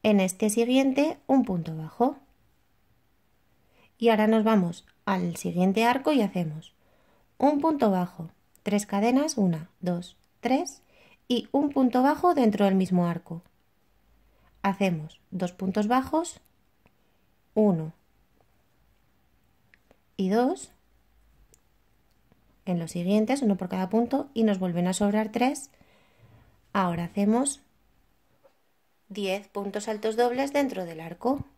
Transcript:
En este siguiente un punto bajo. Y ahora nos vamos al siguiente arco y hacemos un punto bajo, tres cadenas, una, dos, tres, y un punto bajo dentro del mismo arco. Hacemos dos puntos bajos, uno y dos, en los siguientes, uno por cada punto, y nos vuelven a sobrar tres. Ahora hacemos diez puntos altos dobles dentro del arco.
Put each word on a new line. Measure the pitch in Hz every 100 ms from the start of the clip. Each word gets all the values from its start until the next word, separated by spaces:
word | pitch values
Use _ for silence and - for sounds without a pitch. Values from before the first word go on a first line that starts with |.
En | 220 208
este | 185 - 214
siguiente | 214 233 254 269 262 302 - -
un | 269
punto | 220 180 160 160
bajo. | 156 - 247 285 _ _ _ _ _ _ _ _ _ _ _ _ _ _ _ _ _ _
Y | 233
ahora | 214 214
nos | 220
vamos | 214 220 175 175 _ _
al | - 190 175 165
siguiente | 180 170 185 196
arco | 233 254 294
y | 285
hacemos | 202 180 160 156 - _ _ _ _ _ _ _
un | 277 294
punto | 320 294 226
bajo, | 185 180 - 165 _ _ _
tres | - 202 208
cadenas, | 202 226 254 302 240
una, | 190 160 165 _
dos, | 180 175 175 _ _ _
tres, | 240 262 359 - _ _ _ _ _
y | 240 -
un | 277 285
punto | 277 254 254
bajo | 269 302 359
dentro | 339 233 202
del | 202
mismo | 190 185 180 175
arco. | 165 - 170 _ _ _ _ _ _ _ _ _ _ _ _
Hacemos | 196 185 196 165 156 - _
dos | 180 180
puntos | - 190 202 214
bajos, | 247 262 311 349 - _ _ _ _ _ _ _ _ _ _ _
uno | - 208 170 160 - _ _ _ _ _ _ _ _ _ _ _ _ _ _ _ _ _ _ _ _ _ -
y | 190
dos, | 214 254 381 - _ _ _ _ _ _ _ _ _ _ _ _ _ _ _ _ _ _ _
en | - 175
los | 165
siguientes, | 175 175 208 220 277
uno | 233 185
por | 180
cada | 185 185
punto, | 220 240 277 -
y | 226
nos | 220 190
vuelven | 185 175 180
a |
sobrar | 185 202 214 214
tres. | 214 247 294 - _ _ _ _ _ - - _ _ _
Ahora | 208 185 170
hacemos | 175 - 202 233 285 - _ _ _ _ _ _ _ _ _ _ _ _ _ _ _
diez | 202 196 196 202
puntos | 208 202 208 208
altos | 214 220 220
dobles | 240 247 277
dentro | 285 269 190
del | 175 160
arco. | 165 175 240 285 -